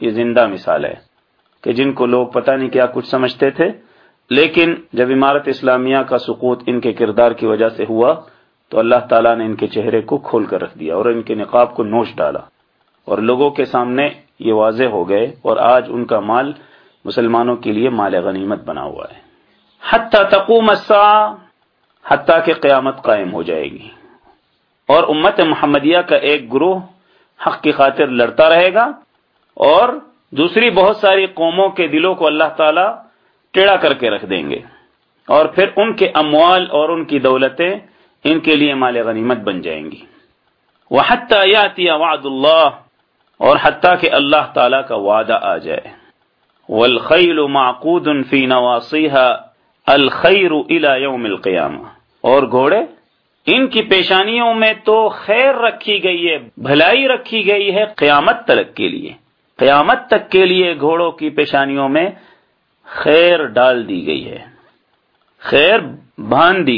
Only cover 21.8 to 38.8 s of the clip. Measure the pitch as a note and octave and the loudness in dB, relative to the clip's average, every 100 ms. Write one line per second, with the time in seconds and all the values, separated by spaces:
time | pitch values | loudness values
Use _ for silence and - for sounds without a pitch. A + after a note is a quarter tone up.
21.8 | _ _ - C#3 - E3 E3 D#3+ C#3+ C3+ | _ _ -2 0 2 2 2 0 2 2
22.8 | C3 C3 - G#2 F#2 E2 E2+ D#2+ C#2+ - | 0 -4 -2 -2 -2 -8 -6 -6 -8 -12
23.8 | - - _ _ _ _ _ _ _ _ | -20 -20 _ _ _ _ _ _ _ _
24.8 | - D3+ - D3+ F3+ G3+ E3 - D3 C#3+ | 0 2 2 0 0 2 0 0 0 0
25.8 | C#3+ F3 F3 C#3+ C3+ D3 A#2 C3 E3+ F#3+ | 2 0 2 0 0 -2 -2 -2 0 -2
26.8 | F#3 _ _ _ _ - - - D3+ C3 | -8 _ _ _ _ -8 -6 -4 -2 2
27.8 | C#3 C3 C#3+ B2 A#2+ - D#3+ E3 F#3 F3+ | 2 2 0 0 0 4 4 4 2 2
28.8 | D3 - _ _ _ _ _ - C3+ E3+ | -2 -4 _ _ _ _ _ 0 4 4
29.8 | B3 D4 - _ _ C#3 E3+ G#3+ A#3+ F#3 | 2 -2 -12 _ _ -4 0 2 2 4
30.8 | F#3+ G#3 G3+ G3 F#3+ F3 E3 F3 G3 F#3 | 2 4 2 2 0 -2 -4 0 0 0
31.8 | E3 D3+ F3+ F3+ D#3+ D3+ D#3 D#3 D#3 D#3+ | -2 0 -2 0 0 0 -2 0 0 2
32.8 | G3+ A3+ - _ _ _ _ F#3+ G3 F#3 | 0 -4 -16 _ _ _ _ 2 4 4
33.8 | D3+ - A#2+ G2+ G2 F#2 C#2+ - - _ | 2 0 -2 -4 -6 -6 -6 -8 -12 _
34.8 | _ _ _ _ - D3 D#3 - F#3+ G3 | _ _ _ _ 0 2 2 0 0 0
35.8 | A3 - F#3+ D#3 D3+ D3+ E3+ F#3 F3+ D3 | -2 0 0 0 0 4 4 2 0 -2
36.8 | D#3 E3 D#3 D3 C3 C3 C3 B2+ F3 G3+ | -2 -4 -4 0 2 2 0 -2 -4 -4
37.8 | - _ _ _ C#3+ D#3+ D#3 D3+ D3 C3+ | -12 _ _ _ -4 -2 0 2 0 0